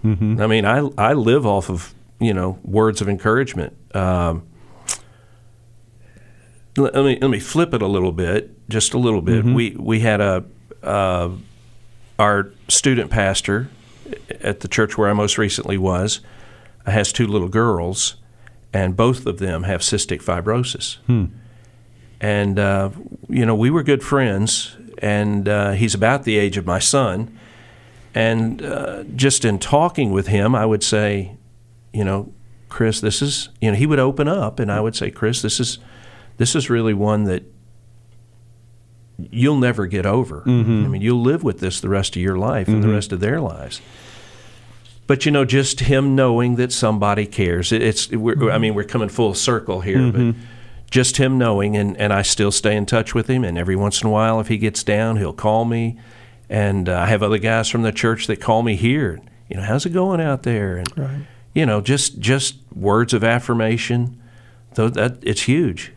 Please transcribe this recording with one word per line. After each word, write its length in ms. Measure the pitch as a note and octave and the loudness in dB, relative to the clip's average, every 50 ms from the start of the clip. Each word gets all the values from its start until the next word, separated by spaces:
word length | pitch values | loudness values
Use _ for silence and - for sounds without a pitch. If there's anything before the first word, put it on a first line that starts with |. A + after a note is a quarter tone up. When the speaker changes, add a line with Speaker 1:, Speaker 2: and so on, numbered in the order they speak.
| - | 2
Speaker 1:
Mm-hmm. 380 | A2 G#2+ F2+ A2 G#2+ A2 A#2 | 0 0 2 0 0 0 0
Speaker 2:
I 40 | G#2+ | 2
mean, 200 | A2 A2 A2+ G2+ | 2 2 2 4
I, 200 | G#2 A#2 C#3 D3 C3+ - - | 2 2 2 0 -2 -2 0
I 160 | G#2 A#2 D3 | 2 2 2
live 320 | D3 A2 A#2 B2 D3 B2+ | 2 4 4 2 4 2
off 240 | G#2+ G2+ G2 - - | 2 0 0 -2 -4
of, 240 | F#2 E2+ - - - - - - - - | -6 -8 -8 -12 -20 -20 -20 -20 -6 -2
you 160 | A2 A2+ G2+ | 0 0 0
know, 240 | F#2 F2+ F#2 F#2+ - | 0 -2 -4 -4 -8
words 380 | - - G2 G#2+ A2 A2 G#2 - | -8 -2 2 2 2 2 2 -2
of 80 | G#2 G2+ | -2 -4
encouragement. 680 | G2+ F2+ - G#2+ A2 B2+ C#3 - - F2 D#2 - - - - - - | -4 -2 0 0 2 2 0 -2 -4 -6 -8 -8 -10 -18 -20 -8 -4
Um, 480 | G2+ - F#2 F2+ F2+ F2 E2+ E2 D#2+ - - - - - - - - - - - - - - - - - - - - - - - - - - - - - - - - - - - - - - - - - - - - - - - | -2 0 0 0 0 0 -2 -2 -4 -8 -12 -20 -20 -20 -20 -20 -14 -10 -10 -10 -10 -12 -20 -20 -20 -20 -20 -20 -20 -20 -20 -20 -20 -20 -20 -20 -20 -20 -20 -20 -20 -20 -20 -20 -20 -20 -20 -20 -20 -20 -20 -20 -20 -20 -6 0
l-, 80 | C3+ C#3 | 2 2
let 100 | - - | 2 4
me, 220 | C#3 C#3 C#3 B2 A#2+ | 2 2 2 2 2
let 100 | C3 C3+ | 2 0
me 100 | A#2 G2+ | 0 0
flip 320 | - - - D3+ F3 E3 | -4 -2 0 0 2 2
it 80 | C3+ A2+ | 0 -2
a 60 | G#2 | 0
little 260 | F#2+ G2+ F#2+ F2+ F#2 | 0 0 0 0 0
bit, 380 | D#2+ F2 F2+ E2+ F#2+ G#2+ - - - - - - | 0 -2 -2 0 0 -2 -2 -6 -20 -20 -12 -4
just 240 | G#2+ A2 - - | -2 -2 -2 0
a 60 | - B2+ | 0 0
little 240 | B2 A#2 A2 F#2+ | 0 2 0 0
bit. 180 | D#2+ F2+ A#2 A2+ G#2+ | 2 2 2 2 4
Speaker 1:
Mm-hmm. 100 | B2 B2 | 2 2
Speaker 2:
We, 160 | B2+ A#2+ G#2 - - | 2 0 -2 -4 -6
we 220 | - - A2+ A2 | -2 0 0 2
had 200 | A#2 A2+ G#2+ G#2 | 2 2 2 2
a, 240 | G#2 G2 F#2 F#2 - - - - - - - - | 2 2 0 0 -4 -8 -20 -20 -20 -20 -20 -10
uh, 480 | - - G2+ G#2 G2 F#2 F2+ F2 F2 F2 F2+ F2+ - - - - - - - - - - - - - - - - | -6 -2 0 0 0 0 0 -2 -2 -4 -6 -10 -14 -20 -20 -20 -20 -20 -20 -20 -20 -20 -20 -20 -20 -14 0 2
our 340 | G#2 G#2 G#2 G2+ G3 G3+ - - - - | 2 4 4 2 -2 -4 -10 -20 -4 -2
student 420 | - - - C#3 C3 A#2+ G#2 - | -2 2 2 2 2 2 0 0
pastor 600 | - A2 G2+ F#2+ F#2+ - - - G2+ G#2+ B2+ C3+ - - - - - - - - - - - - - - | 0 2 2 2 0 -2 -2 -2 -2 -2 -2 -6 -12 -20 -20 -20 -20 -20 -16 -14 -14 -14 -12 -14 -14 -6
at 180 | - G#2 G2+ - | -4 -4 -4 -4
the 80 | - G2 | -6 -4
church 300 | - - A2 G#2 - - | 0 0 0 0 2 0
where 100 | G#2+ G2+ | 2 2
I 60 | G#2 | 2
most 240 | G#2 G#2 G2+ - - | 2 2 0 0 0
recently 400 | A2 G2+ - - - - G2 F#2+ | 0 0 -2 -4 -4 -4 -2 0
was 420 | F#2 F#2+ F2+ F2 F#2+ G#2+ - - - - - - - - - - - - - - - | 0 0 0 0 0 -2 -2 -6 -8 -18 -20 -20 -20 -20 -20 -20 -20 -20 -20 -10 -4
has 260 | G2+ G2 A2 G2+ - | 0 0 0 0 0
two 140 | - - A#2+ | 0 0 0
little 220 | G#2 G2+ G#2 F2 F#2 | 2 2 0 0 0
girls, 680 | F#2 A2 A2+ A#2+ G2+ E2+ E2+ F2 F#2+ - - - - - - - - - - - - - - - | 0 2 2 2 2 0 -2 -4 -4 -4 -4 -6 -6 -10 -20 -20 -20 -20 -20 -20 -20 -20 -18 -6
and 240 | - G2 F#2+ F#2 F2+ | -2 -2 0 0 0
both 280 | F#2+ A2+ B2 B2+ B2+ - | 2 2 2 0 0 -4
of 120 | A2+ F#2 D#2+ | -6 -4 -4
them 240 | F#2+ F#2 E2+ D#2+ | -4 -4 -4 -4
have 180 | E2+ G2 F#2+ E2+ | -2 -4 -4 -2
cystic 420 | - - - G2+ - - F#2 - | -2 -2 -2 -2 -2 -4 -6 -6
fibrosis. 720 | - - F2 F2 E2 G#2 A2 A#2+ B2 B2 - - - - - - - | -4 -4 -4 -2 -2 -2 -2 -2 -2 -4 -6 -8 -8 -10 -10 -6 0
Speaker 1:
Hmm. 200 | - B2 A2+ F#2 E2+ - - - - - - - - _ - - - - - - - - - | 0 2 2 0 -2 -6 -14 -20 -20 -20 -20 -20 -20 _ -20 -20 -20 -20 -20 -20 -20 -12 -6
Speaker 2:
And, 380 | - G#2+ G#2 G#2 G2+ G2+ G2 G#2 | -4 -2 0 0 0 0 0 0
uh, 320 | G2+ G2 G2 G2 G2 G2 - D#3+ - - - - - - | 2 2 2 0 0 -2 -6 -10 -16 -16 -18 -18 -10 -4
you 160 | - C3 A#2+ | 0 0 2
know, 80 | A2+ A2+ | 2 2
we 160 | G#2+ A2+ B2+ | 2 2 2
were 120 | D#3 E3+ | 2 2
good 200 | C#3 C#3 C#3+ B2 | 2 2 2 2
friends, 760 | - - C#3+ C#3 C3 A#2 G2 F#2+ G#2+ A2+ - - - - - - - - - - | 2 0 2 2 2 2 2 0 0 0 -2 -4 -6 -10 -14 -20 -20 -20 -10 -4
and, 500 | - G#2 G#2 G#2 G#2 G#2 G#2 G2+ G2 G#2 | -2 0 0 0 0 0 0 0 0 0
uh, 220 | G#2 G#2 G2+ G2+ | 0 0 0 0
he's 220 | G2 G2 A#2 A2 G#2 | 2 0 0 0 2
about 300 | G2 G2+ A2+ C3+ C#3 C3+ | 2 2 2 2 0 0
the 120 | A#2 G#2+ | 0 2
age 220 | G#2 G2+ G2+ F#2 G2 | 2 2 2 0 -2
of 80 | E2+ | -2
my 120 | F2+ F2+ F#2+ | -2 -2 0
son. 560 | - - - C#3 C3 G#2 F2+ G2 A2+ - - - - - - - - - - - - - - - - - - | 0 2 2 2 2 0 -2 -4 -6 -8 -12 -20 -20 -20 -20 -20 -20 -20 -20 -20 -20 -20 -20 -20 -20 -8 -2
And, 460 | A#2 A2+ A2+ A2+ A2+ A2+ A2+ - - | 0 0 2 2 0 0 -2 -4 -8
uh, 420 | - D3 - - C3+ - - - G2 - - | -8 -8 -6 -6 -6 -8 -10 -10 -12 -12 -2
just 300 | B2 C3 C#3 C3 - - | 2 2 2 2 2 0
in 140 | A#2 G2+ F#2 | 0 0 0
talking 500 | - - C#3+ D3 D#3+ F3 - - C3+ G#2+ | -2 2 2 2 2 2 0 0 0 0
with 160 | F#2+ G2 G2 | 0 0 0
him, 280 | - G#2+ G2+ G2 A2 C3 | 0 0 2 2 2 2
I 120 | A2+ G#2+ | 2 2
would 160 | A2 G#2+ G#2 | 2 0 0
say, 540 | - - - G#2+ G#2+ G#2 G#2 G2 F#2+ F#2 G#2+ - - - - - - - - - _ - | 0 0 0 0 0 0 -2 -4 -6 -8 -12 -20 -20 -20 -20 -20 -20 -20 -20 -20 _ -10
you 100 | - G#2+ G2+ | -6 -4 -2
know, 280 | F#2+ F#2+ G2 A2+ - - - - - - - - - | 0 -2 -2 -4 -8 -16 -20 -20 -20 -20 -20 -20 -16
"Chris, 320 | - - A#2 A2 G#2 - | -4 0 0 0 0 0
this 220 | - E2+ E2+ - | -2 -2 0 0
is," 280 | C#3 C#3+ C#3+ - - - - - | -2 -2 -2 -6 -8 -10 -8 -2
you 100 | A#2 A2 | 0 0
know, 60 | G2+ | 2
he 100 | G#2 C#3 | 2 2
would 140 | D3+ D#3 C#3 | 2 4 4
open 260 | B2+ C3 C3+ - C#3+ | 2 2 2 0 0
up, 320 | D3 E3+ G3 C#3 A2 - - | 0 0 0 -2 -4 -4 -4
and 120 | A#2 G2+ | -4 -2
I 80 | G2+ G#2+ | -2 -2
would 160 | G#2+ A2+ A2 | -2 -2 -4
say, 140 | - G#2 G2 | -4 -6 -6
"Chris, 300 | - - A2+ A2 B2 B2 | -4 -2 -2 -2 0 -2
this 180 | - G#2+ - - | -2 -4 -2 -2
is, 180 | B2 A#2+ - - - - - - - - - - - - - | -4 -4 -4 -10 -16 -20 -20 -20 -20 -20 -20 -20 -20 -20 -2
this 200 | - A#2 B2 - | -2 0 0 0
is 120 | D#3+ B2+ - | -2 0 0
really 240 | A#2+ A#2 A2+ A2+ G#2 | 0 2 2 2 0
one 300 | G2 G#2 G#2+ G#2+ G#2 G#2 | 2 2 2 2 2 2
that 200 | G2 F2+ - - - - - - - - - - - - - - - - - - _ _ - - - - - - - - - - _ - - - - - - E2+ - | 0 -2 -2 -6 -10 -20 -20 -20 -20 -20 -20 -20 -20 -20 -20 -20 -20 -20 -20 -20 _ _ -20 -20 -20 -20 -20 -20 -20 -20 -20 -20 _ -20 -20 -20 -20 -16 -16 -16 -8
you'll 260 | - A#2 B2 D3 D3 C3+ | 0 2 2 4 4 4
never 280 | B2 B2 A2+ G#2+ G2 | 2 2 2 0 -2
get 200 | F2+ G2 G2 F2+ | -2 -2 0 0
over. 340 | G2 G#2 B2 B2+ B2+ D3+ C#2+ - | 2 2 2 0 -2 -6 -4 0
Speaker 1:
Mm-hmm. 380 | B2+ B2 A#2+ A2 A#2 A2+ G#2+ G#2 | 2 2 4 4 4 2 2 2
Speaker 2:
I 20 | G#2 | 0
mean, 140 | - F#2+ | 0 0
you'll 200 | G2+ A2+ B2 B2 | 0 2 2 4
live 220 | A#2 B2+ D#3 E3+ E3+ | 2 2 2 2 0
with 160 | B2 F#2 - | -2 -2 -2
this 200 | F#2 F#2 - - | -4 -4 -4 -4
the 80 | - F#2+ | -2 0
rest 280 | G2 G2 F#2+ - - | 0 0 0 -2 -2
of 60 | F2+ | -2
your 140 | F2+ F#2+ F#2+ | -2 0 0
life 300 | F#2 G2 A#2 D3+ A#2+ F#2+ | 0 0 0 0 0 0
and 160 | G2 A2 G#2+ | 2 2 4
the 60 | G#2 A2 | 4 2
Speaker 1:
Mm-hmm. 60 | G#2+ | 2
Speaker 2:
rest 160 | G2+ G2 - | 0 -2 -4
of 80 | G2+ F2+ | -4 -2
their 200 | G2+ G#2+ C#3 E3 | -2 -2 -2 -2
lives." 400 | D3 F#2+ D#2+ C#2+ C#2 - - - - - - - - - - - - - - - - - - - - - - - - - - - - | -4 -6 -8 -10 -12 -12 -14 -14 -16 -20 -20 -20 -20 -20 -20 -20 -20 -20 -20 -20 -20 -20 -20 -20 -20 -20 -20 -20 -20 -20 -20 -18 -2
But, 180 | - C#3 C3+ - | -2 0 0 2
you 60 | D#3 | 2
know, 120 | D3 C#3+ C#3 | 2 2 2
just 360 | B2 B2 C#3 C3+ C3 - - | 4 2 2 2 0 -2 -2
him 340 | B2 - C#3+ C3+ C#3 C#3 C3+ | 2 2 4 4 4 4 4
knowing 400 | C3+ C3 B2+ A#2 A#2 A#2+ B2 B2 | 4 4 4 4 2 2 2 2
that 140 | A#2+ B2 B2 | 0 0 -2
somebody 540 | B2 - - A2 A2 G#2 G2+ G#2 G2+ G#2 G#2 | -2 0 0 0 2 2 2 0 0 0 -2
cares, 460 | - - - G2 F2 F2 F2 E2+ - | -2 -2 0 0 0 0 0 0 0
it, 100 | A2+ A2 | 0 2
it's, 280 | A#2 A2 G#2 - - - | 2 2 0 0 -4 -4
we're, 240 | A#2 A2+ G#2+ A#2 - | -4 -2 0 0 0
I 20 | D3+ A#2 A2 A2 | 2 0 2 2
Speaker 1:
Mm-hmm. 60 | A2 | 2
Speaker 2:
mean, 120 | A2+ A2 G#2+ | 0 0 0
we're 100 | G2+ G2+ | -2 -4
coming 240 | - - B2 G#2+ G2 | -4 -2 -2 -2 -2
full 260 | - - A#2 G#2 F#2+ | 0 0 0 0 0
circle 460 | - - C3+ B2 A2 - - F#2 F#2+ | 0 -2 0 -2 -2 -2 -4 -6 -4
here, 280 | F#2 G2+ F#2+ C3 B2+ B2 | -2 0 2 2 2 4
but 100 | G2+ B2 | 2 2
Speaker 1:
Mm-hmm. 200 | B2 A#2 A#2 A#2+ - - - - - - - - - - | 2 2 0 -2 -8 -18 -18 -20 -18 -18 -16 -18 -14 0
Speaker 2:
just 260 | - B2+ B2+ B2 - | 2 2 2 2 2
him 220 | - C3+ C3 C3+ B2+ | 2 2 2 2 2
knowing, 380 | B2 A#2 G#2 G2+ G2+ G#2 G#2+ | 2 2 2 2 0 0 0
and, 200 | G#2 G2+ G2+ G2 | 0 0 -2 -2
and 160 | - G#2 G#2 | -2 0 0
I 100 | G2+ G2 | 2 2
still 280 | G2 - - - G#2 G2+ | 0 0 0 2 0 0
stay 240 | G2+ - - G#2+ G#2+ | 0 0 0 0 0
in 100 | G#2 G2+ | 0 0
touch 280 | - - A2+ A2 - - | 0 0 0 0 0 -2
with 140 | A#2 A2 - | -2 0 0
him, 160 | B2+ B2+ A#2+ | 0 0 0
and 120 | F2+ E2+ | -2 -2
every 200 | E2+ F2 F#2 F#2+ | -2 -2 0 0
once 260 | F#2+ G2+ G#2 - - | 0 0 0 0 0
in 60 | A2+ A2 | 0 0
a 20 | |
while, 300 | G#2+ G#2+ A2 A2+ A2+ A2 | 2 2 2 2 0 0
if 80 | G#2+ - | 0 -2
he 100 | A2+ G2+ | -2 0
gets 240 | A2 G#2+ G#2 - - | 0 -2 -2 -2 -2
down, 320 | - G2+ G#2 A2+ A2+ A2+ | 0 0 0 0 0 0
he'll 160 | G#2+ G2 D#2 | 0 -2 -4
call 320 | C#2 - - G#2+ G#2+ A2+ A#2 | -6 -2 0 2 2 2 2
me. 320 | A#2 A#2 A#2 A#2 A#2 A#2 - - - - - - - - - - - | 0 0 0 -2 -2 -4 -8 -16 -20 -20 -20 -20 -20 -20 -20 -12 -4
And, 400 | G#2 G#2+ G#2 G2+ G2 G2 F2+ F#2 | -2 0 0 2 0 0 0 0
uh, 100 | F2+ F2 | 0 0
I 80 | F2 | 2
have 160 | G2+ A2+ G2+ G#2+ | 2 2 2 2
other 140 | G2+ A2 G2+ | 0 0 0
guys 300 | G2+ A2 A2+ A2+ A2 - | 0 0 0 0 0 -2
from 140 | - A#2 | -2 0
the 100 | A2+ A2 | 0 -2
church 340 | G#2 - - D3+ C#3+ C3+ - - | -2 0 0 0 0 -2 -2 -6
that 120 | G#2+ - | -6 -4
call 220 | - - A2 A2+ A#2 | 0 0 0 2 2
me 100 | A#2 G#2 | 0 0
here. 440 | D#2 A2+ A#2 C3+ D3+ C#3 F#2+ D#2+ - - - - - - - | 0 2 2 2 2 0 -2 -4 -8 -14 -20 -20 -20 -14 -12
You 80 | - F#2+ | -10 -8
know, 40 | |
"How's 240 | G2 G#2+ A2 C#3+ - | -4 -2 -2 -2 -2
it 40 | F3+ | -2
going 300 | E3 F#3 F3+ G3 F#3+ E3 | -2 0 0 0 0 0
out 220 | D#3+ D3+ C#3 C3 - | 0 -2 -2 -2 -2
there?" 340 | B2 A#2 G#2+ G2+ F#2+ F2+ F2+ | -2 -2 -2 -2 -2 -4 -4
And, 200 | F2+ E2+ - D#3+ | -6 -8 -6 -8
Speaker 3:
Right. 220 | C#3 C3 C3+ C#3+ C#3+ - - - - - - | -8 -6 -8 -10 -10 -14 -18 -20 -20 -4 -2
Speaker 2:
you 100 | D3 D#3+ | 0 2
know, 140 | B2+ G#2+ G#2 | 2 2 0
just, 380 | G2+ A2 C#3 C#3 - - - - | 2 0 0 0 0 -4 -6 -4
just 360 | G2 G#2+ C3 C3+ C3 - - - - - - | 0 0 2 2 0 -4 -8 -10 -20 -18 -12
words 380 | - F#2 G2+ G2+ A2 A#2+ A#2+ B2+ | -2 0 2 4 4 2 2 2
of 80 | A2+ | 2
affirmation. 960 | G#2+ A2+ A#2 A#2+ A#2+ - A#2+ A2+ A2+ A2 A#2 A#2 - - A#2+ A#2+ A#2+ B2 - - - - - - - - - - - - - | 2 2 0 0 0 -2 0 0 0 0 0 -2 -2 -2 -2 -2 -2 -2 -6 -12 -20 -20 -20 -20 -20 -20 -20 -20 -20 -8 -2
Though 140 | - A2 A#2 | 0 0 0
that, 300 | B2 A2 G#2 B2 B2 - | 2 0 -2 -2 -2 -4
it's 200 | - A2+ G#2+ - | -4 -4 -4 -2
huge. 500 | - - C3 D#3+ F3 A#2 E2+ - - - - | 0 2 2 2 2 0 -2 -6 -12 -18 -20